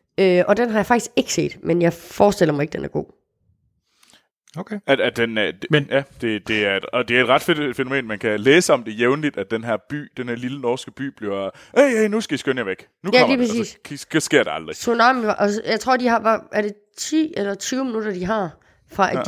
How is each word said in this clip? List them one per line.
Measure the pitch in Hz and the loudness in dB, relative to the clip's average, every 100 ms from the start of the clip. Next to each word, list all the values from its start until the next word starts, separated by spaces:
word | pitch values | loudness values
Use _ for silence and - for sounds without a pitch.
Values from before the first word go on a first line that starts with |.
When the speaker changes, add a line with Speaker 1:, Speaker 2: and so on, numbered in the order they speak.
| _ - | _ 0
Speaker 1:
Øh, | 190 180 180 | 2 4 4
og | 208 | 2
den | 240 | 2
har | 214 | 0
jeg | 190 | 2
faktisk | 240 - - | 0 0 -2
ikke | - | -2
set, | - 147 - | -2 -4 -4
men | - 170 | -2 2
jeg | 170 | 2
forestiller | 170 - - 202 196 156 | 0 -10 2 2 4 2
mig | 147 | 2
ikke, | 151 | -2
den | - | -6
er | 143 | -6
god. | 151 - _ _ _ _ _ _ _ _ _ _ _ _ _ _ 160 | -6 -8 _ _ _ _ _ _ _ _ _ _ _ _ _ _ -14
Speaker 2:
Okay. | - 208 - | -10 -10 0
Speaker 3:
At, | 135 | 2
at | 117 120 | 2 0
den, | 117 110 | -2 0
øh, | 95 | -2
det, | 87 - | -2 0
Speaker 2:
Men | 151 139 | 0 2
Speaker 3:
ja, | 135 135 - | -2 -2 -6
det, | 120 104 - | -4 -4 -2
det | 107 101 | 0 2
er | 98 | 0
et, | |
og | - 123 117 | -2 -4 0
det | 123 | 2
er | |
et | 120 | 4
ret | 139 | 2
fedt | - 156 147 123 | 2 0 0 -4
fænomen. | 127 135 113 | -2 -4 -4
Man | 104 | -4
kan | 113 107 | -2 0
læse | 117 160 175 | 6 6 6
om | 139 | 0
det | 110 107 | 0 0
jævnligt, | 120 143 147 - | 0 2 -2 -4
at | 95 | -4
den | 113 | -4
her | 117 113 - | -2 -4 -4
by, | 147 135 - | -10 -10 -10
den | 123 | -8
her | 117 | -6
lille | 127 139 | -6 -4
norske | 120 127 - | -4 -4 -6
by, | - 143 - | -10 -10 -8
bliver, | 104 98 98 - - - | -6 -4 -6 -8 -4 2
"Hey, | 277 220 | 4 4
hey, | 214 | 0
nu | 214 | -2
skal | - | -4
I | 143 | -6
skynde | - 127 | -2 -2
jer | |
væk. | 101 95 - _ | -2 -6 -10 _
Nu | - | 0
Speaker 1:
Ja, | 247 | 4
Speaker 3:
kommer | - 262 | 4 4
Speaker 1:
lige | 240 | 0
Speaker 3:
det." | 226 | -2
Og | 208 - | -6 -8
Speaker 1:
præcis. | - 143 | -16 -14
Speaker 3:
så | - | -2
k-, | |
så | 214 | -2
sker | - 143 | 4 2
det | 104 | 4
aldrig. | 76 78 78 | -2 -6 -6
Speaker 1:
Tsunami | - 233 233 254 214 | -2 2 2 2 0
var, | |
og | - 208 208 - | 0 0 0 -2
jeg | 220 | -4
tror, | 240 254 | 0 0
de | 247 | 2
har, | 226 | 2
var, | 214 220 - | 2 -2 -2
er | - | -4
det | 208 202 _ - | -4 -6 _ -14
ti | - 311 311 - | -4 0 0 -2
eller | 202 | -4
tyve | 196 - 254 | -4 -6 -4
minutter, | 262 220 214 | -4 -4 -4
de | 180 | -4
har, | 180 220 156 - _ _ _ | -2 -2 -4 -8 _ _ _
fra | - 190 | 0 0
at | |
Speaker 3:
Ja. | - | 0